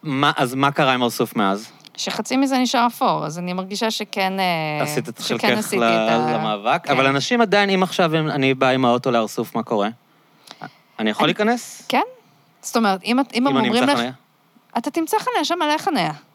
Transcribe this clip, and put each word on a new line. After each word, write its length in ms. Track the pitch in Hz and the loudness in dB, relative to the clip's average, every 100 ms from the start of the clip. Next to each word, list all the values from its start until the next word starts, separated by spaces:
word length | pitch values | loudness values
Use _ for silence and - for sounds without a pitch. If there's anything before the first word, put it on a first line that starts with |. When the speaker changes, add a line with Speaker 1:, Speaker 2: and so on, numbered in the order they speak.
Speaker 1:
מה, 280 | 156 135 147 151 | -4 0 0 0
אז 180 | 123 131 | -2 2
מה 160 | 139 | 0
קרה 220 | 147 143 | 2 2
עם 100 | 127 | 2
אסוף 320 | 120 - 117 117 | 0 0 -2 0
מאז? 360 | 98 98 110 - - - | 0 0 -6 -20 -20 -10
Speaker 2:
שחצי 400 | - - 214 254 | -6 -6 -2 0
מזה 200 | 277 262 | 2 2
נשאר 300 | 254 262 240 | 2 2 0
אפור, 380 | - 247 156 151 | 2 0 0 -2
אז 140 | 165 | -6
אני 140 | 180 | -6
מרגישה 380 | 180 185 202 226 | -6 -6 -4 -4
שכן, 480 | 220 214 - 190 190 | -4 -8 -4 -2 0
אה, 440 | 185 170 156 151 | 0 0 -2 -2
Speaker 1:
עשית 260 | 147 147 - | -2 -2 -6
את 120 | - | -10
Speaker 2:
שכן 240 | - 117 117 | -6 -2 2
Speaker 1:
חלקך 100 | 123 | 0
Speaker 2:
עשיתי 180 | 110 120 | 0 0
Speaker 1:
ל-, 60 | |
Speaker 2:
את 260 | 117 113 110 | 2 2 2
ה-, 220 | 117 - - | 2 0 0
Speaker 1:
למאבק, 440 | 107 107 107 160 - | -2 -2 0 -2 0
Speaker 2:
כן. 60 | |
Speaker 1:
אבל 140 | 135 135 | 2 4
אנשים 340 | 139 135 240 | 2 0 2
עדיין, 280 | 226 202 202 | 4 4 4
אם 140 | 190 | 2
עכשיו 320 | 185 - 175 160 | 0 2 2 2
הם, 120 | 156 | 0
אני 240 | 147 135 | 0 2
בא 160 | 131 131 | 2 2
עם 160 | 131 127 | 4 4
האוטו 260 | 120 123 | 2 2
לארסוף, 440 | 117 110 - 113 120 | 0 0 -4 -4 -4
מה 80 | |
קורה? 260 | 110 113 101 117 _ _ _ _ - - - _ _ - | -2 0 0 -4 _ _ _ _ -20 -18 -18 _ _ -4
אני 100 | 110 | -2
יכול 140 | 107 156 | 2 0
Speaker 2:
אני 80 | |
Speaker 1:
להיכנס? 520 | 180 214 247 - - - | 2 0 0 -4 -18 -2
Speaker 2:
כן. 120 | 262 453 508 _ _ _ _ | -2 -2 -8 _ _ _ _
זאת 160 | - 240 | -4 0
אומרת, 260 | 220 190 | 0 0
אם 160 | - 247 | -2 -2
את-, 140 | 269 | 0
אם 80 | 226 | -2
Speaker 1:
אם 60 | 262 | 0
Speaker 2:
הם 100 | 262 | 2
Speaker 1:
אני 100 | - | 2
Speaker 2:
אומרים 160 | 233 | 2
Speaker 1:
אמצא 100 | 254 | 2
Speaker 2:
לך 60 | 277 | 0
Speaker 1:
חניה? 120 | 120 131 _ _ _ _ _ 233 | -2 -8 _ _ _ _ _ -6
Speaker 2:
אתה 140 | 240 | -4
תמצא 260 | 339 320 427 | -4 -2 -2
חניה, 260 | - 466 302 | 0 -2 0
שם 140 | 359 | 0
מלא 180 | 302 302 | 0 0
חניה. 340 | 302 277 160 151 - | 0 0 -2 -4 -14